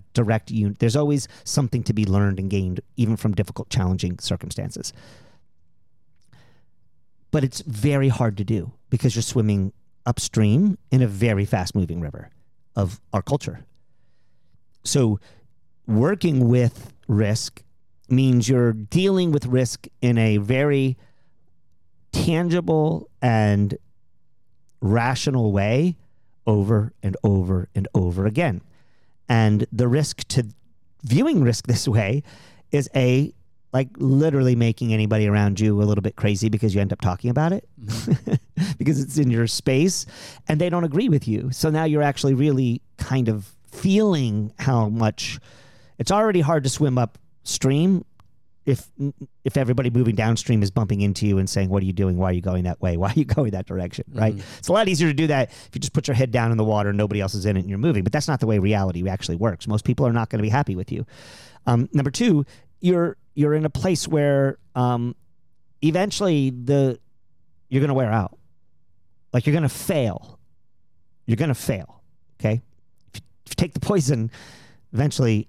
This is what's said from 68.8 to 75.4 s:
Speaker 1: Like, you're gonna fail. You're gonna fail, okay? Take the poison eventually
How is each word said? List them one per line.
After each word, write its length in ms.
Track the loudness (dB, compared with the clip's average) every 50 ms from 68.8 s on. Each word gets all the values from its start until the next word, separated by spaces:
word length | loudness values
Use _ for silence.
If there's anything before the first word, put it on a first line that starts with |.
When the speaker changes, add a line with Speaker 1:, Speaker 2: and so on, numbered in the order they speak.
| -20 -20 -20 -20 -20 -20 -20 -20 -14 -4 -2
Speaker 1:
Like, 140 | 0 0
you're 60 | 2 2
gonna 160 | 2 0 0
fail. 720 | -2 -4 -4 -2 0 0 0 0 -2 -6 -12 -16 -20 -20 -20 -20 -20 -20 -20 -20 -20 -20 -20 -20 -20 -20 -20 -20 -20 -14 -2
You're 120 | -2 0
gonna 180 | 0 0 -2 -2
fail, 480 | -2 -2 -4 -6 -6 -8 -14 -20 -20 -20 -20 -20 -20 -20 -20 -14 -4
okay? 220 | -2 0 0 -2 -4 -10 -20 -20 -20 -20 -20 -20 -20 -20 -20 -20 -20 -20 -20 -20 -16 -10 -4 -2
Take 140 | -2 -2 -2
the 60 | -6
poison 520 | -2 0 0 2 2 0 0 -2 -2 -6 -8 -14 -20 -20 -20 -20 -20 -20 -20 -20 -20 -6 -4
eventually 540 | -2 -2 0 0 0 2 2 2 0